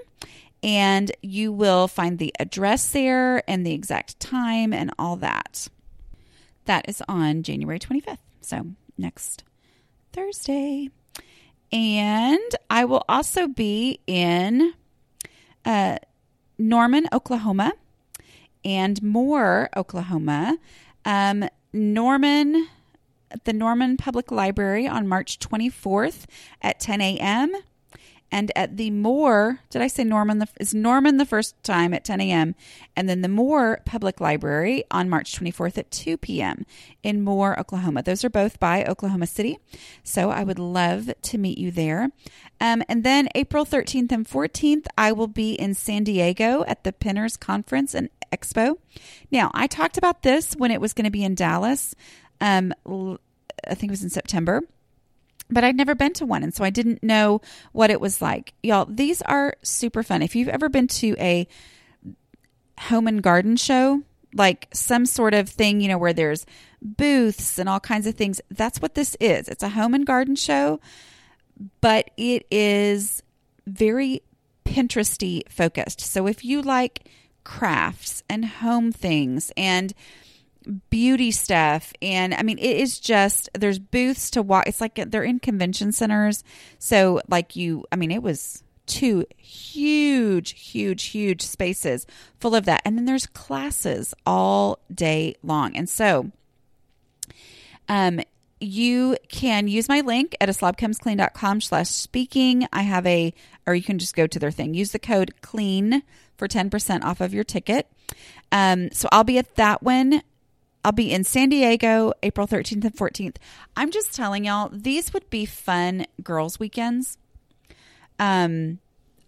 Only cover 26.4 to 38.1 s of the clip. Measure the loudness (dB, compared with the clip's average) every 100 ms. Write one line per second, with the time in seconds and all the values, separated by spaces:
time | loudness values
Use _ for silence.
26.4 | -20 -6 -4 -4 -4 -2 -2 -2 -2 0
27.4 | 0 -4 -12 _ _ -20 _ _ -8 -4
28.4 | -2 -2 -4 -4 -4 0 0 2 4 4
29.4 | 2 -2 _ -2 -2 0 0 2 2 0
30.4 | -2 -6 -4 0 2 4 4 4 2 0
31.4 | -2 _ -2 2 2 0 -4 -2 2 2
32.4 | 2 -4 -14 -20 -10 -4 -2 0 0 2
33.4 | 2 4 2 0 -4 -4 -4 -2 -2 -2
34.4 | 0 0 0 -2 -2 -2 0 -2 -4 -8
35.4 | -8 -4 -6 -6 -10 -10 -6 -6 -6 -4
36.4 | -4 -6 -14 -18 -20 _ -4 -2 0 0
37.4 | 0 -2 -4 -4 -2 -2 -2